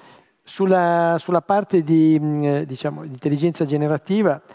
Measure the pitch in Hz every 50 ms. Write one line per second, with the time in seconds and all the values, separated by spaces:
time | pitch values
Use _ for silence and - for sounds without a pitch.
0 | - - - - _ _ _ _ _ - - - 196 190 185 180 175 170 170 170
1 | 170 170 170 160 - - 180 170 - - 196 208 196 - - 175 156 151 160 160
2 | 156 160 156 151 151 151 147 147 147 143 143 143 156 139 131 - - 147 147 151
3 | 160 156 131 127 - 147 147 139 160 170 160 - 165 135 147 147 151 151 156 143
4 | - - 190 220 208 170 143 - - -